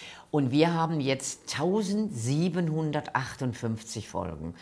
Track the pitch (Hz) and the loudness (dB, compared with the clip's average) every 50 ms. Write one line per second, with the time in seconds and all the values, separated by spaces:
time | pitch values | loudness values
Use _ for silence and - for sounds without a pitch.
0 | - - - - - - - 151 139 123 135 147 160 170 170 165 160 160 165 151 | -16 -16 -16 -18 -6 -2 2 2 2 4 6 6 6 6 4 2 2 2 0 0
1 | 131 135 135 135 - - - - - - - 135 151 180 196 220 208 180 202 214 | 2 2 0 0 -2 -6 -10 -10 -8 -8 -4 0 2 2 2 2 2 2 0 0
2 | 220 196 - 117 110 123 143 156 175 185 165 180 175 156 156 160 160 151 147 151 | 0 -2 -2 -2 0 0 2 2 2 2 2 2 0 2 2 0 0 0 0 -2
3 | - - - 127 131 - - - 135 123 107 - 123 113 113 110 - - - 113 | -2 -2 -2 -2 -2 -4 -4 -4 -2 -2 -2 -2 -2 -2 -2 -4 -6 -8 -8 -8
4 | - - - 90 90 85 80 73 80 82 85 - | -8 -6 -4 -4 -4 -4 -6 -6 -8 -10 -10 -10